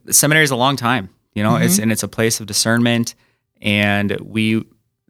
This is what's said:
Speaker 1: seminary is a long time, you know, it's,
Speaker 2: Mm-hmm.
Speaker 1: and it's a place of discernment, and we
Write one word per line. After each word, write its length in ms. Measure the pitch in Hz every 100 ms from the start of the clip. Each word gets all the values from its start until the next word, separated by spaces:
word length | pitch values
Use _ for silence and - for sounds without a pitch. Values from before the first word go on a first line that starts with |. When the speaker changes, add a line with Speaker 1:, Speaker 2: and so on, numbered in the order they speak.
| -
Speaker 1:
seminary 340 | - 147 151 151
is 60 |
a 40 | 127
long 220 | 127 135
time, 320 | 117 123 95 _ _
you 100 | -
know, 140 | 107 113
it's, 160 | 113
Speaker 2:
Mm-hmm. 100 | 95
Speaker 1:
and 80 | 113
it's 120 | 110
a 40 | 101
place 320 | - 113 113
of 60 | 107
discernment, 680 | 101 113 117 120 117 117 - _ _ _ _
and 500 | 104 104 104 101 101 101
we 420 | 104 107 110 110 - _ _ _